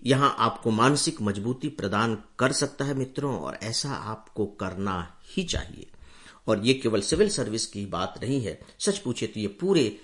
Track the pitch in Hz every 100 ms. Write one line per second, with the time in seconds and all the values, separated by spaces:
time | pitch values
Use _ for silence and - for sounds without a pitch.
0 | 120 135 139 - 113 - 120 110 127 143
1 | - - 104 101 110 131 151 - 101 104
2 | 117 107 - - 156 147 135 - 139 135
3 | 131 - 143 104 69 - 110 113 143 101
4 | 95 110 - - 104 - 95 90 98 92
5 | 80 - - - 175 - - - - -
6 | - - - - - 104 113 131 120 107
7 | - - 208 - 110 113 - 101 101 85
8 | 98 - 117 139 101 73 - - - 202
9 | 127 117 110 110 101 - 180 175 110 -